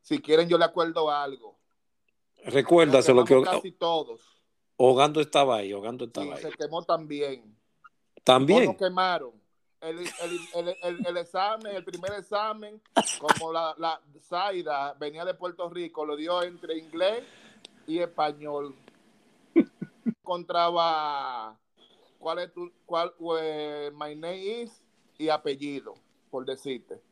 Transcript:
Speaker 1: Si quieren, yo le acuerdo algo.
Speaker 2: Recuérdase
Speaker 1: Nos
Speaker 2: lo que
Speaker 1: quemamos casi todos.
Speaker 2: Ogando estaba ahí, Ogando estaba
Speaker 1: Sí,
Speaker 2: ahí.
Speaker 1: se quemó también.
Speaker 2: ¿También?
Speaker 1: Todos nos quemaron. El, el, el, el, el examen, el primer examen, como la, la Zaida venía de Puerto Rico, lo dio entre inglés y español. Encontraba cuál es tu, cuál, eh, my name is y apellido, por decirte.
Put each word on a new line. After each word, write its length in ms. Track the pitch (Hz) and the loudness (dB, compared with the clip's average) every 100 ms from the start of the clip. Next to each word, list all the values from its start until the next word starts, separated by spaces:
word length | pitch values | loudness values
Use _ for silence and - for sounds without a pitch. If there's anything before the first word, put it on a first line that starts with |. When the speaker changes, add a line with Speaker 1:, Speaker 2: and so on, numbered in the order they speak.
Speaker 1:
Si 200 | _ 147 | _ -6
quieren, 280 | - 156 170 | 4 4 6
yo 100 | 185 | 4
le 60 | |
acuerdo 460 | 170 180 165 165 156 | 4 2 -2 0 0
algo. 460 | 147 143 131 110 _ _ _ _ _ _ _ _ _ | 0 -4 -10 -18 _ _ _ _ _ _ _ _ _
Speaker 2:
Recuérdase 680 | - 131 131 170 160 135 120 | -2 0 6 6 8 6 8
Speaker 1:
Nos 80 | 123 | 8
Speaker 2:
lo 40 | |
que 100 | 120 | 10
Speaker 1:
quemamos 260 | 131 160 185 | 8 6 -2
casi 120 | 190 | -4
todos. 480 | - 170 165 143 113 _ _ _ _ _ _ | -4 -2 -2 -4 -14 _ _ _ _ _ _
Speaker 2:
Ogando 440 | 127 127 151 151 | 6 6 4 2
estaba 380 | 147 147 139 113 | 0 2 2 2
ahí, 140 | 98 | -2
Ogando 340 | 101 107 127 120 | -8 -8 -10 -10
estaba 300 | - - 143 | -8 -10 -10
Speaker 1:
Sí, 80 | 156 | -12
Speaker 2:
ahí. 60 | |
Speaker 1:
se 60 | - | -10
quemó 240 | 147 165 | -8 -8
también. 760 | 175 165 156 143 143 131 110 _ _ _ - _ _ _ | -2 -2 -2 -6 -6 -8 -16 _ _ _ -20 _ _ _
Speaker 2:
¿También? 400 | - 127 139 214 | 6 6 8 6
Speaker 1:
Todos 160 | 202 - | 6 2
nos 80 | 185 | -2
quemaron. 440 | 185 185 170 131 110 _ _ _ _ | 0 0 0 -6 _ _ _ _ _
El, 180 | 160 165 | -12 -10
el, 100 | 175 - 170 170 165 | -10 -10 -8 -8 -8
el, 220 | 175 170 185 | -8 -6 -6
el, 240 | 175 175 175 | -6 -6 -4
el 100 | 175 | -4
examen, 560 | 175 185 202 220 220 | -6 -4 -4 -4 -8
el 100 | 196 | -10
primer 280 | 180 175 180 | -10 -10 -10
examen, 640 | 202 180 208 214 214 208 214 _ - - - | -10 -6 -4 -4 -6 -12 -20 _ -2 -2 -6
como 320 | 151 156 165 | 0 0 0
la, 220 | 165 165 156 | -4 -4 -4
la 220 | 165 160 147 160 | -4 -4 _ -20
Zaida 760 | _ 175 202 185 156 143 139 | _ -4 -4 -4 -4 -4 -6
venía 300 | 135 139 156 | -8 -12 -8
de 100 | 180 | -8
Puerto 340 | 180 180 175 175 | -8 -10 -10 -10
Rico, 360 | 170 170 165 | -10 -10 -8
lo 120 | 151 147 | -8 -6
dio 260 | 160 180 | -4 -2
entre 360 | 175 175 165 160 | -4 -8 -10 -10
inglés 440 | 160 165 185 226 269 - - _ - _ - | -10 -2 -2 -2 -10 -20 -20 _ -20 _ -8
y 120 | 160 | -4
español. 760 | 170 - 151 147 147 147 143 131 _ _ _ _ _ _ _ - - _ - _ | -4 -2 -4 -4 -8 -8 -8 -14 _ _ _ _ _ _ _ 2 2 _ -16 _
Encontraba 1500 | 233 - - 175 170 175 170 170 170 156 151 143 131 123 110 110 _ _ _ _ _ _ | -8 -8 -8 -8 -4 0 2 2 2 2 -2 -4 -6 -8 -12 -16 _ _ _ _ _ _
cuál 200 | 160 170 | -6 -6
es 120 | 180 | -6
tu, 200 | 180 175 _ _ | -10 -14 _ _
cuál, 260 | 170 170 _ 165 160 | -2 -2 _ -4 -2
eh, 500 | 160 151 151 147 147 | -2 -6 -8 -8 -10
my 240 | 147 151 151 | -10 -12 -10
name 460 | 165 190 196 233 | -10 -8 -8 -8
is 200 | 233 _ _ _ _ _ | -10 _ _ _ _ _
y 100 | 156 | -2
apellido, 680 | 151 151 139 143 139 110 - _ _ _ | 0 -2 -6 -6 -10 -12 -20 _ _ _
por 140 | 131 | -10
decirte. 560 | 131 131 143 123 _ - _ | -8 -8 -8 -10 _ -18 _